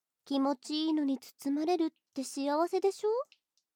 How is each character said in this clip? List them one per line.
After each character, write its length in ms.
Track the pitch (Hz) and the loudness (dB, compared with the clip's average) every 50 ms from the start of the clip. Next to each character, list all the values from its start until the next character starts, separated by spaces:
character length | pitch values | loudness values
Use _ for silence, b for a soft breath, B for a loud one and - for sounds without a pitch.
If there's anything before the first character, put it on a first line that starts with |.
| _ _ _ _ _ | _ _ _ _ _
気 160 | - 277 277 | -2 0 2
持 160 | 269 269 285 | 2 2 0
ち 300 | - - - 302 302 311 | -2 -4 -4 -2 0 0
い 40 | 320 | 2
い 40 | 311 | 2
の 100 | 311 294 | 2 2
に 160 | 269 269 254 | 0 0 -2
包 420 | - - - _ - 277 285 294 | -4 -14 -20 _ -4 -2 -2 0
ま 40 | 311 | 2
れ 120 | 311 359 339 | 0 2 2
る 80 | 330 | 0
っ 60 | 320 - _ _ _ _ | -2 -2 _ _ _ _
て 100 | 277 262 | -10 -8
幸 440 | - - 285 277 285 285 302 339 349 | -8 -6 -4 -2 0 2 2 0 0
せ 120 | - 370 | 0 2
で 120 | 349 392 | 0 0
し 140 | 381 - - | 0 0 -2
ょ？ 40 | 415 440 480 587 - - _ _ _ _ _ _ _ _ | 0 0 0 -2 -6 -12 _ _ _ _ _ _ _ _